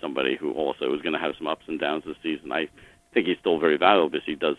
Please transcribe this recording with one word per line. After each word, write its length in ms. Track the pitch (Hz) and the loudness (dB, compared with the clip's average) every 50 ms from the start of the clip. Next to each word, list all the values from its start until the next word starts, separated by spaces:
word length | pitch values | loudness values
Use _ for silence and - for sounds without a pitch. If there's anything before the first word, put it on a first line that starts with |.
somebody 360 | - 76 67 67 67 65 67 | -8 -6 -4 -2 0 0 0
who 160 | - - 76 55 | 0 -2 -4 -2
also 400 | - 80 69 - - - 64 67 | -2 -2 -2 -2 -2 -2 -2 -2
is 60 | 76 | -2
gonna 200 | 76 85 78 76 | -2 -2 -4 -2
have 140 | 82 78 71 - | -2 -4 -4 -4
some 80 | 78 | -4
ups 180 | 76 78 - - - | -6 -6 -6 -6 -8
and 120 | 80 73 | -6 -4
downs 240 | - 73 76 78 76 | -2 -2 -2 -4 -6
this 120 | 80 76 - - | -8 -14 -8 -6
season. 300 | 82 78 71 - 76 64 | -6 -6 -6 -6 -6 -4
I 160 | 78 80 73 - - - - - _ _ _ _ | -4 -4 -6 -8 -18 -20 -20 -20 _ _ _ _
think 120 | - 92 | 0 2
he's 120 | 85 87 - | 2 0 0
still 200 | _ 98 85 80 | _ 0 2 4
very 180 | 76 82 76 | 4 4 4
valuable 340 | 73 85 92 104 98 82 76 | 4 6 6 6 6 4 2
because 160 | 71 76 - | 0 -2 -4
he 80 | - 80 | -4 -6
does 220 | 69 78 78 71 | -2 0 -2 -2